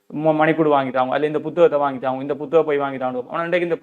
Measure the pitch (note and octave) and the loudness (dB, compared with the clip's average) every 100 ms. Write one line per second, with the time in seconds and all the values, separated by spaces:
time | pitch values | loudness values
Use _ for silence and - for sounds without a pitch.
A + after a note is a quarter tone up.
0 | _ D3 D#3 D#3 D#3 D#3 D3+ C#3+ C3 B2+ | _ -2 2 4 4 2 2 2 0 -2
1 | B2+ C#3 D3+ D3+ D#3 D3 E3 C#3+ C#3 C3 | -2 0 -2 -2 -4 4 4 4 -2 -2
2 | C3 C3 C#3+ C#3 D3 D#3+ D3+ C#3+ C#3 C3+ | -4 -4 -4 -6 0 2 2 0 -2 -4
3 | B2+ B2+ B2 D#3 E3+ F3 F3 E3 | -4 -6 -6 -6 -2 -2 -2 -4